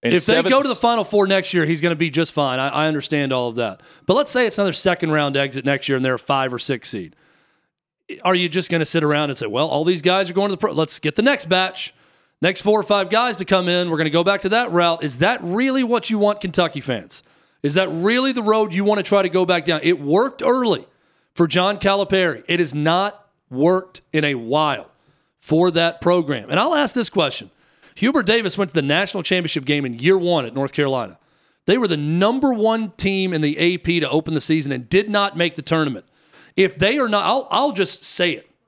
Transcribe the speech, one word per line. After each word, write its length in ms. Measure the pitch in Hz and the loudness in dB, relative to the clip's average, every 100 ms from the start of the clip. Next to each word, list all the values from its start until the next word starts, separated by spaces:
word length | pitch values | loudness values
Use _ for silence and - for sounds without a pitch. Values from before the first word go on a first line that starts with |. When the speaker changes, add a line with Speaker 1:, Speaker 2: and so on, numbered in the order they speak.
Speaker 1:
And 100 | 117 | 2
Speaker 2:
If 120 | 175 - | 0 2
they 80 | |
Speaker 1:
seven 160 | 220 - | 2 4
Speaker 2:
go 120 | 262 | 2
to 60 | 277 | 2
the 80 | 233 | 0
Final 280 | 233 233 | 2 2
Four 240 | 202 208 190 | 0 0 2
next 260 | 190 - | 2 0
year, 120 | 180 151 | -2 0
he's 140 | 165 | 0
gonna 160 | 170 165 | -2 0
be 140 | 165 | -2
just 240 | 143 165 | 0 -2
fine. 260 | - 143 127 | 0 -2 0
I, 100 | 135 | -2
I 180 | 139 156 | -2 -2
understand 440 | 151 131 151 139 | -2 -2 -2 0
all 180 | 131 123 | -2 -2
of 60 | 113 | -2
that. 240 | 117 92 - - - | -4 -6 -20 -20 -6
But 100 | 202 | -4
let's 160 | 294 | -2
say 160 | 247 240 | 0 -2
it's 100 | - | 0
another 160 | 202 | -2
second 380 | 165 190 175 165 | 0 -2 -2 0
round 260 | 151 147 139 | 0 0 -2
exit 260 | 139 135 | -4 -4
next 240 | 135 139 - | -2 -2 -2
year 80 | 135 | -2
and 80 | |
they're 120 | 131 123 | 0 -4
a 40 | |
five 340 | - 139 135 | -2 -2 0
or 60 | 123 | -4
six 300 | - 127 - | -4 -4 -4
seed. 260 | 107 85 _ _ _ _ _ _ _ _ _ _ - | -8 -10 _ _ _ _ _ _ _ _ _ _ -6
Are 120 | 180 185 | -2 0
you 140 | 175 | 0
just 200 | 160 170 | -2 -2
gonna 160 | 170 156 | -2 0
sit 180 | 165 | 0
around 260 | 151 147 151 | 2 0 -2
and 80 | 131 | -4
say, 80 | 113 | -4
"Well, 220 | 107 156 | -2 0
all 160 | 135 160 | 0 0
these 160 | 180 | 0
guys 280 | 156 185 190 | 2 0 0
are 40 | |
going 160 | 175 202 | -2 -2
to 40 | |
the 40 | 190 | -2
pro, 140 | - | -2
let's 280 | 147 160 - | -2 -2 -2
get 160 | 151 - | -4 0
the 60 | |
next 240 | 226 285 160 | 2 0 0
batch, 480 | 185 185 180 - _ _ _ _ _ | 0 0 -4 -14 _ _ _ _ _
next 200 | 170 190 | -2 0
four 180 | 202 214 | 2 2
or 40 | |
five 260 | 196 208 185 | 2 0 2
guys 280 | 214 247 190 | 2 0 -2
to 80 | 185 | 0
come 240 | 190 180 | 2 2
in. 200 | 180 180 | 0 0
We're 80 | 160 | 0
gonna 120 | 156 | 2
go 140 | 156 | 2
back 180 | 175 202 | 2 0
to 80 | 190 | 2
that 220 | 220 240 | 0 2
route." 320 | 175 170 165 | 2 2 2
Is 160 | 151 123 | -4 0
that 200 | 175 247 | 0 0
really 400 | 175 190 262 262 | -2 0 0 0
what 260 | 247 240 - | 0 0 0
you 80 | 220 | 0
want, 240 | 208 208 | 2 0
Kentucky 400 | 185 160 170 151 | -4 0 0 -2
fans? 420 | 127 120 - - _ _ _ _ | -4 -4 -6 -18 _ _ _ _
Is 120 | 143 147 | -2 0
that 120 | 185 | 0
really 420 | 160 185 240 269 | 0 0 2 0
the 120 | 247 | 0
road 300 | 214 214 214 | 0 2 2
you 100 | 170 | 0
wanna 200 | 202 208 | 0 0
try 180 | 185 202 | 2 2
to 80 | 190 | 2
go 160 | 175 180 | 0 2
back 200 | 180 165 | 0 0
down? 160 | 160 | 0
It 180 | 156 175 | 0 0
worked 400 | 143 170 262 262 | 2 2 2 0
early 460 | 247 254 240 170 - _ _ _ _ | 0 2 2 -2 -4 _ _ _ _
for 140 | - 170 | -2 0
John 300 | 175 185 202 | 2 0 0
Calipari. 680 | 202 196 196 190 180 120 - | 0 0 2 2 0 -2 -4
It 120 | 175 | -2
has 140 | 165 | 0
not 540 | 147 151 175 202 202 _ _ _ | 0 0 2 0 -6 _ _ _
worked 500 | 127 156 185 185 - _ | 0 2 2 -2 -18 _
in 140 | 156 147 | -2 0
a 80 | 135 | -2
while 540 | 113 143 156 127 - _ _ _ _ _ | -2 0 0 -2 -8 _ _ _ _ _
for 320 | - 156 180 | 0 2 4
that 300 | 165 170 165 | 2 0 0
program. 480 | 170 180 151 135 101 | 0 2 2 -4 -2
And 100 | 156 | 0
I'll 160 | 254 320 | 0 0
ask 200 | 285 - | 0 0
this 140 | 226 | -2
question. 420 | 202 147 - - _ _ _ - - | 0 0 -2 -14 _ _ _ -20 -2
Hubert 300 | 214 285 196 | 0 0 2
Davis 320 | 226 208 175 | 0 0 -2
went 120 | 190 | -2
to 60 | 165 | -2
the 60 | |
national 420 | 139 151 190 196 | 0 0 0 -4
championship 420 | 165 185 165 - 131 | -2 -2 0 -4 -2
game 200 | 143 135 | -2 -2
in 140 | 117 | -2
year 180 | 143 190 | 2 4
one 280 | 175 170 120 | 4 0 -2
at 80 | |
North 180 | 127 135 | -4 -4
Carolina. 460 | - 143 131 107 - _ _ _ _ - | -2 0 0 -4 -12 _ _ _ _ 0
They 120 | 226 | 2
were 100 | 220 | 2
the 100 | 156 | 0
number 560 | 147 165 202 254 269 | 0 2 2 2 0
one 380 | 240 214 226 220 | 2 0 0 -4
team 420 | - 196 196 190 | -4 -2 0 0
in 80 | 165 | 0
the 160 | 151 147 | -2 0
A 200 | 170 180 | 0 0
P 220 | - 170 | 0 0
to 100 | 147 | 2
open 240 | 147 156 | 0 0
the 80 | 156 | -2
season 300 | - 160 139 | 0 0 0
and 160 | 131 117 | -6 0
did 220 | 180 214 | 0 2
not 260 | 208 202 165 | 0 -2 0
make 200 | 170 156 | -4 -2
the 60 | |
tournament. 440 | 143 165 151 117 - _ _ - - - | -2 0 0 -4 -12 _ _ -20 -12 0
If 220 | 185 190 | 0 2
they 220 | 190 277 | 0 2
are 100 | 247 | 0
not, 160 | 208 165 | 0 2
I'll, 220 | 262 - | 0 0
I'll 220 | 185 285 | 0 0
just 340 | 196 185 - - | 0 -2 -2 -6
say 280 | - 175 | -2 -2
it. 160 | 127 - _ | -2 -10 _